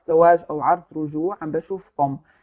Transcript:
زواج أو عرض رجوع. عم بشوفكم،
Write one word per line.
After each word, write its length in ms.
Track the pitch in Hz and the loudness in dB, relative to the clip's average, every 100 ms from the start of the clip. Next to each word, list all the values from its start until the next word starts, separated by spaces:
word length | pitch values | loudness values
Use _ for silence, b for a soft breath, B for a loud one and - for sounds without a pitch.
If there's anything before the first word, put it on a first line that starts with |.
| - | 0
زواج 380 | 160 170 170 - | 4 6 4 0
أو 100 | 151 | -4
عرض 220 | 139 175 - 156 | 0 -2 -4 -10
رجوع. 420 | 151 151 175 202 | -8 -4 -6 -6
عم 80 | 156 | -8
بشوفكم، 680 | 160 165 190 - - 139 139 _ _ | -8 -8 -12 -10 -4 -4 -4 _ _